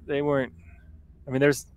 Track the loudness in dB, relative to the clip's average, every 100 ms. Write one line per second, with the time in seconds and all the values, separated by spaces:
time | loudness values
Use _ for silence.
0 | -6 -2 0 -2 -2 -8 -20 -20 -20 -20
1 | -20 -20 -6 2 2 2 -4